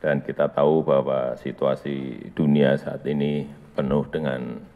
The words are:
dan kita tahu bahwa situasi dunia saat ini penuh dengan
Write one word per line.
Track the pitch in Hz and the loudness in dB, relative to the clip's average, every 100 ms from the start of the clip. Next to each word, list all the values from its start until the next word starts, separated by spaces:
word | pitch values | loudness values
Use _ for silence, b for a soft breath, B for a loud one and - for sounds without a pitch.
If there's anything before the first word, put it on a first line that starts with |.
dan | 78 71 | 0 0
kita | 69 65 73 | -2 -2 0
tahu | - 73 80 | 4 4 4
bahwa | 73 69 65 67 62 60 | 4 2 2 -2 -2 -6
situasi | 67 65 67 67 71 69 67 55 - | -10 -2 -2 -2 -4 -6 -8 -10 -10
dunia | - 76 73 69 69 | 0 4 6 6 4
saat | - 71 | -2 -6
ini | - - 107 110 - - - - | -4 0 0 -2 -6 -14 -8 -4
penuh | 67 71 71 | 0 0 -2
dengan | 80 73 64 62 58 - | -4 -4 -4 -8 -12 -16